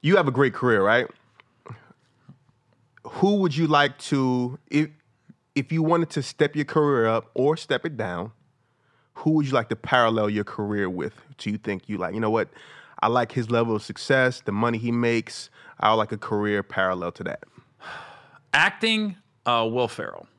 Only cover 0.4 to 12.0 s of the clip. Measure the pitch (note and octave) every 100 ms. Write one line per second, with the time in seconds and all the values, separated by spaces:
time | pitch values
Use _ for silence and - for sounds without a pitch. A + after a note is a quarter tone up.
0.4 | C#3 - B2 G#2+ G2 A#2 - - _ _
1.4 | _ _ - A2 _ _ _ _ _ -
2.4 | _ _ _ _ _ _ A#2 - G3 G#3
3.4 | F#3 C#3 E3 D3+ C#3+ C3 - C#3+ C3 B2
4.4 | B2 C3 _ D3 D#3 - _ _ _ -
5.4 | _ - B2+ D#3+ D#3 E3+ D#3+ - C3 -
6.4 | D3 D3+ D3 D#3+ D3 C3+ A2+ A2+ - -
7.4 | C3+ D#3+ - B2+ E3+ C3 A2 F2 G#2 -
8.4 | _ _ _ _ _ _ _ - D#3 D#3
9.4 | C#3+ C3 A2 A2 - B2+ A#2 A2 G#2+ G#2
10.4 | G#2 - G#2 G#2 F#2+ F2+ E2 - - -
11.4 | - G#2 - F#2+ - G#2